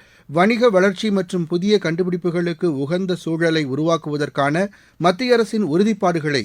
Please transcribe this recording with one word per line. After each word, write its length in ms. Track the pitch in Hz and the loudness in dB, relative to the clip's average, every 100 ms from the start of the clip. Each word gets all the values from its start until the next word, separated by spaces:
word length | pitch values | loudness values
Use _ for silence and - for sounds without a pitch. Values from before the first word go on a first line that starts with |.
| _ _ - | _ _ -6
வணிக 400 | 147 196 233 247 | 0 2 4 4
வளர்ச்சி 400 | 185 196 185 220 | 4 2 0 0
மற்றும் 340 | 196 185 185 160 | 0 -2 -4 -2
புதிய 280 | 175 196 208 | -2 0 0
கண்டுபிடிப்புகளுக்கு 920 | 165 165 180 180 180 170 175 160 175 135 | 0 -2 -2 -2 -2 -2 -4 -2 -2 -2
உகந்த 380 | 143 180 190 175 | -2 -4 -2 -4
சூழலை 480 | - 165 165 160 139 | -4 -2 0 0 -2
உருவாக்குவதற்கான 1000 | 135 160 165 156 147 147 - 139 156 202 - _ _ | -2 0 0 -2 -4 -4 0 0 0 -2 -6 _ _
மத்திய 360 | 170 180 254 233 | 0 0 2 2
அரசின் 320 | 214 220 185 | 2 -2 0
உறுதிப்பாடுகளை 760 | 165 214 208 185 165 151 139 | 2 2 2 0 0 -2 -2